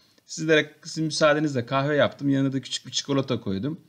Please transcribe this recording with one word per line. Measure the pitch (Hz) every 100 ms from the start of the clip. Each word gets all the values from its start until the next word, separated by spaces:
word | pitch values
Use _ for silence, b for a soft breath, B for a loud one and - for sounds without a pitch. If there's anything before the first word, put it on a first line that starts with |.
| b b -
sizlere, | - 160 156 147 -
sizin | 160 160
müsaadenizle | 160 147 156 151 151 135 120
kahve | 135 143 147
yaptım. | 117 - 139
Yanına | 135 135
da | 131
küçük | - - 135
bir |
çikolata | - - 139 135 117
koydum. | - 95 127 165